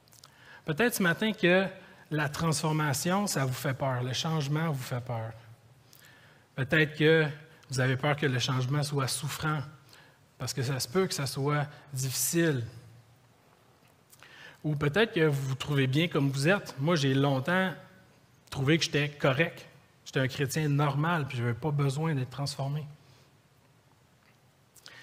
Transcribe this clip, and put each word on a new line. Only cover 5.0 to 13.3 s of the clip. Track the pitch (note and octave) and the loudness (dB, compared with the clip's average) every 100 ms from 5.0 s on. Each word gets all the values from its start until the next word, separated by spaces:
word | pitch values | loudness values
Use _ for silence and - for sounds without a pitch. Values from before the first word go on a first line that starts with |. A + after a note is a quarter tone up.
peur. | B2 A2+ A2 - - - - _ _ - - - - - _ | -4 -6 -8 -12 -20 -20 -20 _ _ -20 -20 -20 -20 -20 _
Peut-être | - B2+ D#3+ D3+ - | -6 0 2 2 4
que | D#3 D#3+ D3+ - - - - | 6 6 4 -4 -16 -20 -6
vous | B2+ | 0
avez | B2+ B2+ | 0 2
peur | D3 C#3 | 0 0
que | C#3+ | 0
le | B2 | 0
changement | C#3+ C3 B2+ D3 | 0 0 0 -2
soit | C#3+ C#3+ B2 | -2 -2 -2
souffrant, | - D3 - D#3 D3+ - - - - - _ _ - | -4 -6 -4 -4 -4 -6 -14 -20 -20 -20 _ _ -10
parce | B2+ | -8
que | C#3 | -4
ça | B2 C3 | -4 -4
se | - | -2
peut | F#3 F#3 | 0 0
que | |
ça | - C3 | -2 -4
soit | C#3+ C#3+ D3 C#3 - - | -2 0 0 -2 -8 -12
difficile. | C3 C3 - - E3+ E3 C3 A2 - - - - _ _ | -6 -4 -2 0 2 2 0 -4 -12 -20 -20 -20 _ _